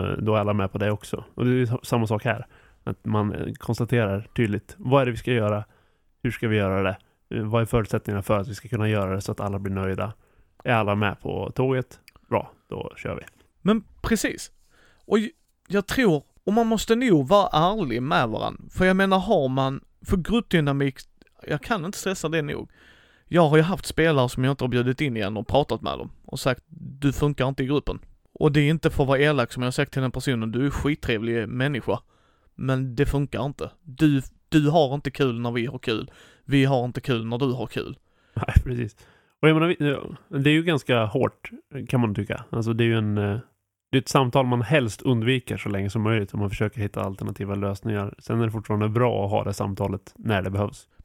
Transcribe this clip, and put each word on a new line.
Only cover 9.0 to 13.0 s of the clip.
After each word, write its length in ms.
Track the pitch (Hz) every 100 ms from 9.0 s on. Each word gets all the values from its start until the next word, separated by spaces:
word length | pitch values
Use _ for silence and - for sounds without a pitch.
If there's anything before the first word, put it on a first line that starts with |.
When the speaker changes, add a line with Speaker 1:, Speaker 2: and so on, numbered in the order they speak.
| 95 95
Speaker 1:
det 60 |
så 100 | 101
att 80 | 107
alla 200 | 101 98
blir 140 | 98
nöjda? 400 | 95 95 95 98 - _ _ _ _
Är 100 | -
alla 220 | 117 104 104
med 240 | 104 80
på 300 | - 92 98 113
tåget? 440 | 131 131 127 - _ _ _
Bra, 220 | 110 - - _
då 240 | - -
kör 180 | -